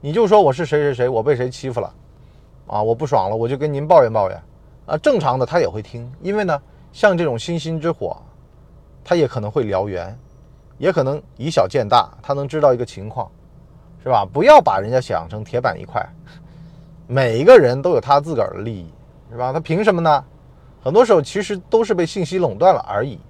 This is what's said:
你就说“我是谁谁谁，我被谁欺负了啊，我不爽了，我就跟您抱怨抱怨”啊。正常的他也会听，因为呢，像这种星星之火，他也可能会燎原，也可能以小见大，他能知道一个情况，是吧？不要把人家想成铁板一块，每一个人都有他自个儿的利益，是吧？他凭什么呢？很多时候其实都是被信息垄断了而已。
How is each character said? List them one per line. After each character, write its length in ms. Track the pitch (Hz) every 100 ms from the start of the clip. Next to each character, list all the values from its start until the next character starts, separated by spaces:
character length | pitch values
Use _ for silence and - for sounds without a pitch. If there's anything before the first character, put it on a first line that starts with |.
你 140 | 139
就 120 | 170 214
说 140 | 214
“我 100 | 165
是 140 | 131
谁 160 | 160 151
谁 140 | 147
谁， 140 | 123 123
我 120 | 120
被 140 | 117 131
谁 140 | 127
欺 180 | 131 131
负 100 | 120
了 140 | 98 - - - - - - - -
啊， 120 | 104
我 140 | 107
不 100 | 117
爽 240 | 147 139 95
了， 60 |
我 140 | 113 117
就 80 | 135
跟 160 | 151
您 160 | 139 151
抱 160 | 165
怨 80 | 120
抱 160 | 110 95
怨” 120 | 95 - - - - -
啊。 100 | 151
正 200 | 302 247
常 180 | 143 131
的 80 |
他 140 | 123 175
也 100 | 113
会 140 | 95
听， 260 | 104 117 120 131
因 160 | 180 208
为 80 |
呢， 180 | 196 147 - - -
像 260 | - 214 175
这 60 |
种 120 | 165 117
星 220 | - 170
星 220 | 160 160
之 100 | 160
火， 260 | 160 90 - - - - - - - - -
他 140 | - 175
也 100 | 135
可 140 | -
能 100 | 104
会 140 | 143
燎 240 | 110 95 104
原， 280 | 92 87 120 - - - - - -
也 160 | 151
可 100 | 170
能 180 | 131 147 - -
以 140 | 135
小 160 | 160 95
见 220 | 143 104
大， 200 | 120 - -
他 120 | -
能 120 | 139 139
知 140 | 156
道 120 | 147
一 40 | 123
个 100 | 120
情 220 | - 104
况， 200 | 127 101 - - - - - - -
是 80 | -
吧？ 160 | 120
不 200 | 95 135
要 160 | 226 302
把 180 | 151 98
人 100 | 104
家 120 | 127
想 280 | 123 85 82
成 140 | 107
铁 180 | 110 120
板 160 | 127 85
一 40 |
块， 220 | - - - - - - - - - - - - -
每 300 | 127 127 113
一 40 |
个 140 | 165 254
人 240 | 131 131
都 100 | 170
有 100 | 143
他 200 | - 143
自 140 | 143
个 80 | 139
儿 120 | 98
的 60 | 92
利 120 | 107
益， 140 | 104 82 - - - -
是 40 | 117
吧？ 160 | 127
他 60 | 131
凭 240 | 131 160
什 100 | 220
么 80 | 180
呢？ 240 | 165 143 135 - - - - -
很 120 | 127
多 100 | 185
时 80 | 247
候 80 | 185
其 220 | 139 202
实 140 | 196 202 -
都 140 | 226
是 100 | 226
被 140 | 185 165
信 180 | 202
息 140 | 170 185
垄 180 | 165 101
断 160 | 180
了 80 | 160 -
而 160 | 101
已。 140 | 139 104 -